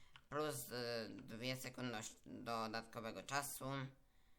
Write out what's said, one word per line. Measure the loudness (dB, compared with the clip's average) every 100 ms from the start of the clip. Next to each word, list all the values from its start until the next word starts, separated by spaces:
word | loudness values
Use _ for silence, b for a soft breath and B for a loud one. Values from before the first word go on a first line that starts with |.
| B B -2
Plus, | 2 4 2 0
y, | 0 2 2 0
dwie | -4 -6 -2 0 0
sekundy | -2 -2 0 0
oś-, | -2 -8 -10
dodatkowego | -4 2 4 4 2 -2 -4 -4 -2
czasu. | 0 2 2 0 0 0 0 -6 b b b